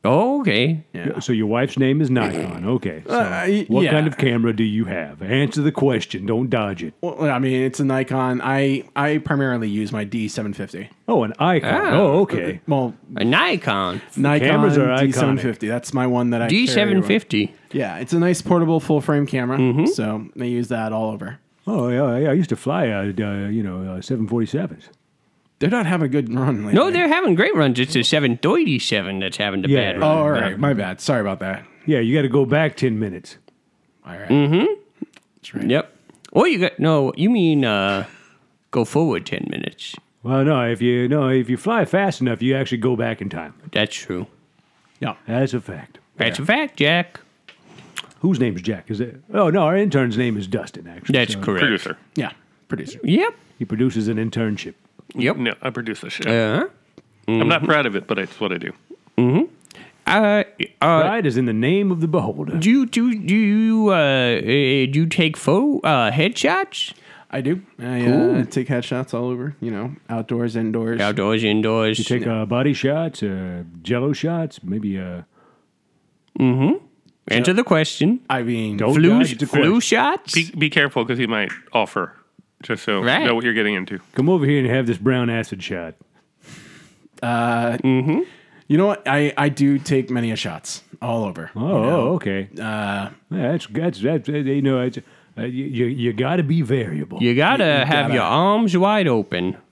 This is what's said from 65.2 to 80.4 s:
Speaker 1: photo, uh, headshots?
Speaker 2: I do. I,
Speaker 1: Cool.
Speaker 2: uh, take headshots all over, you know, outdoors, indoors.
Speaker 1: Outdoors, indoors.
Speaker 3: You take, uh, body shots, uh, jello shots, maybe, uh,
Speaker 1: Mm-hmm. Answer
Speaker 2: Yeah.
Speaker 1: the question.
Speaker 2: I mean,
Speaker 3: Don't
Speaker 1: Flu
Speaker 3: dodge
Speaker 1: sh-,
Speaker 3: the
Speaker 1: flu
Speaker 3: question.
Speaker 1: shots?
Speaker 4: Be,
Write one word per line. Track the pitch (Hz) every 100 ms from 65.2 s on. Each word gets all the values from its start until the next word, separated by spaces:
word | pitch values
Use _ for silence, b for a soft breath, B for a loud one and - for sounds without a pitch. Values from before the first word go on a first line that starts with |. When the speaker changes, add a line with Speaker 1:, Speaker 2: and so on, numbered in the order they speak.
| 160 156
Speaker 1:
photo, | - 175 285 285 -
uh, | 139 113
headshots? | 131 170 240 277 370 381 - - - B B B
Speaker 2:
I | 131
do. | 131 185 - -
I, | 120 123 120
Speaker 1:
Cool. | 135 349 320
Speaker 2:
uh, | 120
take | - 131
headshots | 127 120 127 131 117
all | 123
over, | 123 135 143
you | 117
know, | 104 120 143 _
outdoors, | 117 113 120 117 113
indoors. | 113 113 113 117
Speaker 1:
Outdoors, | 101 104 101 110
indoors. | 110 104 107 113 110 110
Speaker 3:
You | 107
take, | 123 117
uh, | 113 107
body | 120 139
shots, | 143 135 147 165 -
uh, | 104 95 92 87 85 85
jello | 82 120 135
shots, | 143 160 170 160 -
maybe, | 90 104 104 95
uh, | 90 87 85 b b b b _ _ _ _ _ _ -
Speaker 1:
Mm-hmm. | 131 127 143 359 - _ _ _ -
Answer | 113 123
Speaker 2:
Yeah. | 185
Speaker 1:
the |
question. | 254 165 156 - 156 247 _
Speaker 2:
I | 131
mean, | 120 117 107 104
Speaker 3:
Don't | 110 151
Speaker 1:
Flu | 165
Speaker 3:
dodge | 226 262
Speaker 1:
sh-, | -
Speaker 3:
the | 143
Speaker 1:
flu | 151 147
Speaker 3:
question. | 226
Speaker 1:
shots? | - 226 262 381 -
Speaker 4:
Be, | 165